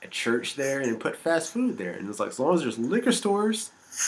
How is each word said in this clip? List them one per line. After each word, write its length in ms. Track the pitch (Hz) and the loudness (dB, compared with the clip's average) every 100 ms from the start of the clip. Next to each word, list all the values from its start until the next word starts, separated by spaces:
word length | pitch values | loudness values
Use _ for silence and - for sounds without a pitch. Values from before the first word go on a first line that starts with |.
a 40 | 95 | -10
church 480 | - 120 120 120 - | -4 0 0 0 -4
there, 260 | 135 139 | -2 0
and 100 | 127 | 0
they 60 | 113 | 0
put 180 | 98 - | -4 -2
fast 380 | 165 165 160 | 0 0 0
food 240 | 233 254 - | -2 -2 -2
there. 140 | 92 | -6
And 180 | 87 98 | -6 -6
it's 100 | 104 | -4
like, 100 | 101 | -4
as 100 | - | 0
long 160 | 139 175 | 4 4
as 60 | |
there's 180 | 131 107 | 2 -2
liquor 340 | 120 214 254 | 0 2 2
stores, 580 | - 208 202 214 220 - - - - | 2 2 2 2 0 -4 -12 -14 -4